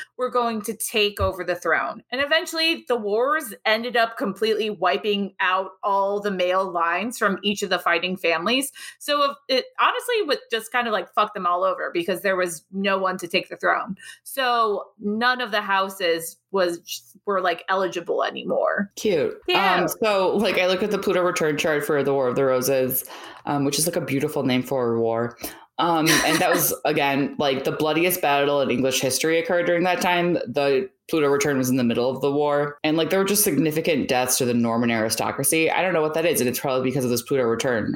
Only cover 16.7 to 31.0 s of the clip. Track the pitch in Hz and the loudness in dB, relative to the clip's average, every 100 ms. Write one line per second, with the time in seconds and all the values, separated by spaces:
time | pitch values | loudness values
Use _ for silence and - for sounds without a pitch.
16.7 | 170 - - - - - 196 180 170 - | 0 -8 -12 -14 -10 -4 0 0 -2 -2
17.7 | 190 185 170 - 127 104 - - - - | 0 0 -2 -4 -2 -2 -4 -4 0 0
18.7 | 78 202 - 220 170 123 - - 359 - | 0 -4 -2 0 2 0 -2 -2 0 2
19.7 | 180 165 - 220 196 180 202 214 180 180 | 2 0 0 0 2 2 2 2 2 2
20.7 | 185 208 196 202 180 175 170 160 147 170 | 0 0 -2 0 2 2 0 0 0 0
21.7 | 147 147 147 135 139 127 123 135 131 127 | 0 0 0 2 2 2 2 2 2 2
22.7 | 135 127 127 - - - - - 143 139 | 2 2 -2 -8 -14 -18 -10 -2 0 0
23.7 | 143 160 175 139 135 143 147 131 127 127 | 0 0 -2 -2 -2 -2 0 0 0 0
24.7 | 135 120 117 113 113 117 - - - - | 0 2 2 2 0 -2 -6 -14 -14 -10
25.7 | - 165 165 160 151 147 160 180 175 147 | -2 0 2 2 2 2 2 2 2 0
26.7 | - - 156 139 139 135 139 147 135 143 | -2 -2 0 2 0 -2 -2 -2 0 -2
27.7 | 147 156 156 175 170 147 143 143 143 131 | -2 0 2 2 2 2 2 2 2 2
28.7 | 123 131 127 135 127 160 165 165 175 170 | 0 0 0 0 0 2 0 2 0 2
29.7 | 175 180 170 190 175 175 175 - 120 139 | 2 2 0 2 2 2 0 -2 0 2
30.7 | 135 131 _ | 2 -2 _